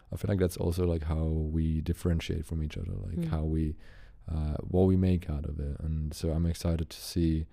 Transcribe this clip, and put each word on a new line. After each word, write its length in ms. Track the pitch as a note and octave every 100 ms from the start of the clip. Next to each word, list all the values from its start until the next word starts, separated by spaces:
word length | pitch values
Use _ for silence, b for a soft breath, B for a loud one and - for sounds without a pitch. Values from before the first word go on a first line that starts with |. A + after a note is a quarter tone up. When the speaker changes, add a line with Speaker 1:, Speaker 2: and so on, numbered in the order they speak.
| B
Speaker 1:
I 40 | -
feel 120 | F2+
like 100 | G2
that's 180 | F2+ -
also, 260 | F2+ E2+ F2+
like, 180 | E2
how 200 | D#2 D#2+
we 560 | D#2+ D#2+ D#2 D#2+ D#2+ D#2+
differentiate 640 | D#2 E2+ F2+ E2 - E2+
from 180 | D#2 D#2+
each 140 | D2+ F2+
other, 160 | F2+ G1+ F#2
like, 140 | F2+
Speaker 2:
Mm. 80 | E3
Speaker 1:
how 140 | D#2
we, 320 | D#2 D#2+ D#2 D2+ b b b b -
uh, 260 | D#2 D2+ D2 -
what 140 | F2+
we 140 | F#2+ F#2
make 340 | F#2 F2 E2
out 160 | D2 D2
of 120 | D2+
it. 180 | D2 C#2+
And 320 | D#2+ D#2 D2+
so 180 | - E2+
I'm 120 | D#2+ E2+
excited 440 | E2 E2+ E2 D#2+
to 100 | -
see, 460 | - F2+ E2 D#2+ D#2+